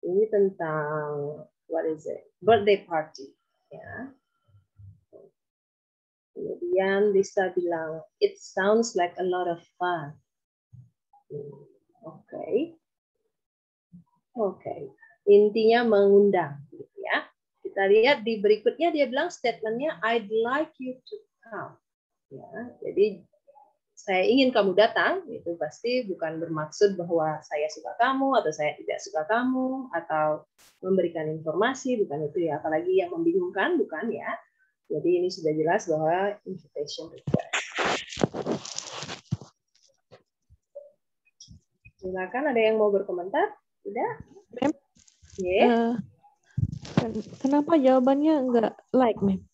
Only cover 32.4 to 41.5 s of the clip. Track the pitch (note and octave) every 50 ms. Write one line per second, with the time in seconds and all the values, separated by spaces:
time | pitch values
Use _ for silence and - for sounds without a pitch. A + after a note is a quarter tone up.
32.4 | E3+ D#3+ C#3+ D3+ - D#3+ D#3 D#3+ F3 F3+ F#3 F#3+ F3+ F3 F3 E3 E3 E3+ E3+ F#3+
33.4 | F3+ F3+ G3 F#3+ G3+ D4 F4+ D4 A3 - - D#3 F#3+ A#3 F#3 - - - - -
34.4 | - _ _ _ _ _ _ _ _ _ - D3+ D3+ E3 F3+ F3 F3+ F#3 F#3 -
35.4 | E3 D#3 D3+ D#3 D#3 D#3+ F3+ G#3+ - - D#3 D#3 D#3+ D#3+ E3+ F3+ G3 G3+ G3+ -
36.4 | _ F3+ F#3+ F#3 _ _ _ - D3 D3 - - - E3 - - _ - - -
37.4 | - - - - - - - - - - - - - - - - - - - -
38.4 | - - D#2 D2+ - - - - - - - - - - - - _ _ - -
39.4 | - - _ _ _ _ _ _ _ _ _ _ _ _ - - _ _ _ _
40.4 | _ _ - _ _ _ _ C#5 D5 C#5+ _ _ _ _ _ _ _ _ _ _
41.4 | - -